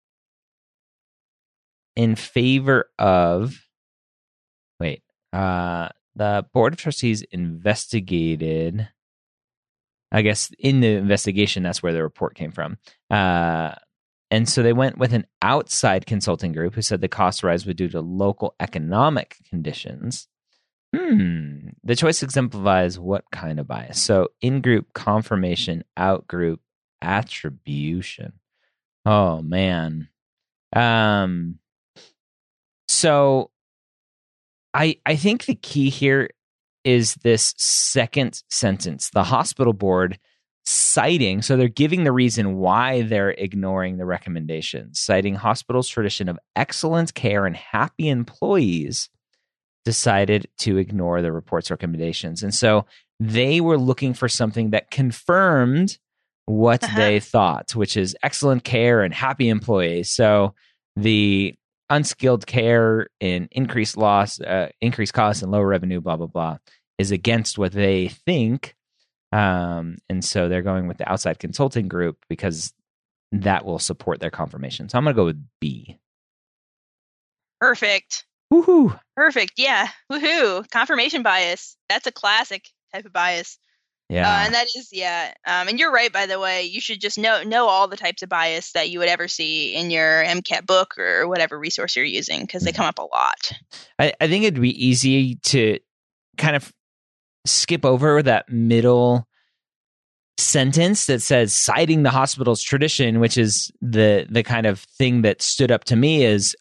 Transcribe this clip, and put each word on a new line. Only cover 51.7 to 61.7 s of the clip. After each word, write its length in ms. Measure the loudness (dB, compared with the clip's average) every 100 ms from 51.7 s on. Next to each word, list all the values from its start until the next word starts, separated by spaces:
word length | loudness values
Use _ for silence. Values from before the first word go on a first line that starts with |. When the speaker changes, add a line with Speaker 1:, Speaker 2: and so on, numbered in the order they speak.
Speaker 1:
recommendations. 720 | -6 -6 -4 -6 -6 -8 -8
And 100 | -6
so 340 | 0 2 2 0 _ _ -6
they 400 | -2 0 2 2
were 180 | 2 2
looking 360 | 2 0 -2
for 140 | -2 -2
something 420 | -2 -2 -2 0
that 200 | 0 -2
confirmed 1080 | -2 -2 -2 0 2 4 4 4 2 0 -2 _ _ _ _ -4
what 360 | 2 4 2
Speaker 2:
Uh-huh. 140 | 0 0
Speaker 1:
they 240 | 2 2
thought, 540 | 2 2 2 0 -4 -4
which 200 | -2 0
is 200 | -2 -4
excellent 420 | -6 -2 0 0
care 380 | 0 2 4 4
and 120 | 2
happy 340 | 0 -4 0 0
employees. 640 | 0 0 0 0 -2 -4
So 440 | 2 4 4 2 -2 _ _ _ -2
the 580 | 2 4 4 2 0 -6 _